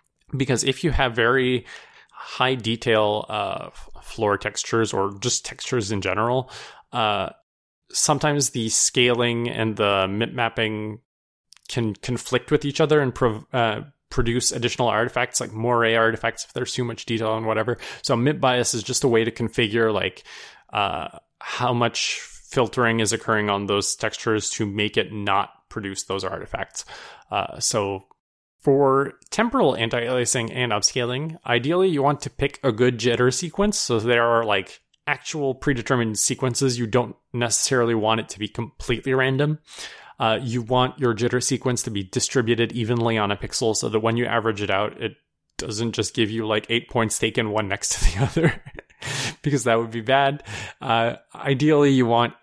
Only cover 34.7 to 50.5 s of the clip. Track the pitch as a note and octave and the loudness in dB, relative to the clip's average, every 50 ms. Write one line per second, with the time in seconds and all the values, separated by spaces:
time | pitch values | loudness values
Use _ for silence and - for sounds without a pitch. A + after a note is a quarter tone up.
34.7 | - - _ _ _ _ _ - C#3+ - - - - D#3 C#3+ C3+ B2+ - - D3 | -14 -20 _ _ _ _ _ -6 -6 -4 -6 -8 -6 -2 -2 -2 -2 0 0 0
35.7 | C#3 A#2+ A2 - C3+ B2 A#2 A2 G#2+ G2+ - - C#3+ - C#3+ A#2+ A#2 - C#3 C3 | 0 0 0 0 2 2 2 0 0 -2 -2 -2 0 0 -2 -2 0 2 0 0
36.7 | A#2+ A#2+ A#2+ G#2+ G2 B2 A#2 A2+ - - _ _ - A#2+ A#2+ A2+ - - - - | 2 0 -2 2 2 0 0 0 -6 -16 _ _ -4 -2 -2 0 0 0 0 2
37.7 | C3+ B2+ A#2 A#2 A#2 A2 G#2 A2 A2+ A2 - - - G2+ G#2+ G#2 - - A#2 - | 2 4 4 4 2 2 2 2 2 2 -2 -6 -8 -8 -8 -8 -6 -8 -10 -10
38.7 | - - - - A#2+ A2 - C3+ C3 C3 C3 C3+ C3+ C3 D3 D3+ D3+ D3+ _ _ | -10 -12 -4 -4 -4 -2 0 0 2 2 2 2 2 2 2 0 0 -4 _ _
39.7 | - - - - - - - - - - B2+ A2+ A2 G#2 - A#2+ A2+ B2 A2+ A2 | -18 -16 -16 -16 -16 -20 -20 -20 -6 -2 0 0 2 0 -2 -2 -4 -4 -2 0
40.7 | B2+ B2+ B2+ B2+ - - C3 A#2+ A2+ G2+ A#2+ A#2+ - B2+ - - C3+ A2+ - C3 | 2 2 2 0 0 -2 0 0 0 0 0 0 0 0 0 0 -2 -2 0 -2
41.7 | B2 A#2 - B2+ A2 G2+ F#2+ F#2 - B2 - - - C#3 A#2 A2 A#2 A2+ A#2+ A2+ | -2 -2 -4 -4 -6 -6 -8 -4 -4 -4 -4 0 0 0 2 2 2 2 0 -2
42.7 | - B2+ A2+ G#2+ B2 A#2 A2+ A#2 A2+ A2 G#2 G2+ G#2 - - G#2 - - B2 A2+ | -2 -4 -2 0 0 0 0 0 2 0 0 0 -2 -4 -6 -6 -4 0 0 0
43.7 | G#2 - - A2+ G#2+ A2 A2 A2+ A2+ A#2+ A#2+ - A#2 A#2 G#2 A2+ G#2+ G2 G#2 F#2+ | 0 0 -2 0 0 0 2 2 0 0 0 0 0 0 0 0 -2 -2 -2 0
44.7 | G2 G2 G#2+ G#2+ - - A#2 G#2+ - _ _ _ _ _ _ _ _ - - - | 0 0 0 -2 -4 -6 -8 -8 -8 _ _ _ _ _ _ _ _ -10 -8 -6
45.7 | G#2+ G#2+ A#2 A#2 G2 - G#2+ - - B2 A2+ G2+ A2 A2+ A2 A2 G#2+ A2 - - | -4 -2 -2 -2 -2 -2 -4 -2 0 0 0 0 0 -4 -2 0 -2 -2 0 0
46.7 | A#2+ A#2+ - - - B2 A2+ G#2+ - - - A#2 A2 - A2+ G#2+ G#2 G#2+ G#2+ F#2+ | -2 -2 -2 -2 0 0 0 0 0 -2 -2 0 0 0 -2 0 -2 -2 -2 -2
47.7 | G2 - - - - - - - - G2 C3+ - - E3 D#3+ E3 - - - - | -4 -4 -4 -6 0 4 4 4 6 4 0 0 2 2 2 2 0 0 -10 -16
48.7 | - - - _ _ _ - - - - - - - - - D3 C#3+ C3 G#2 B2 | -18 -18 -20 _ _ _ -10 -8 -6 -6 -6 -6 -8 -4 -2 0 0 2 2 2
49.7 | A2+ A2+ A#2 A2+ A2+ A#2 A2 B2+ C3 C#3 C#3 C#3 D3 D3 - - | 2 2 2 -2 -6 -6 0 2 2 4 4 2 0 -2 -8 -12